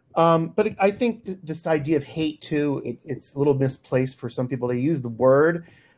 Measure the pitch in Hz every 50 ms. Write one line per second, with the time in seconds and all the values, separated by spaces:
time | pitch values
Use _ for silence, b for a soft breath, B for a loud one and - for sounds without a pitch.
0 | b b - 175 165 165 165 165 165 165 - - 208 220 208 - 190 202 202 -
1 | 254 233 226 - - 196 185 185 - 147 156 160 - 170 160 151 139 151 165 143
2 | 135 - - 160 156 156 151 - - - 156 147 147 147 139 - - 120 120 -
3 | - - 127 - - - - 139 143 147 139 131 135 131 131 - _ - 135 127
4 | 131 131 - - - 117 - - 127 123 139 135 123 123 123 123 127 156 165 139
5 | 120 120 113 110 123 131 135 139 156 165 170 170 170 b b b b b b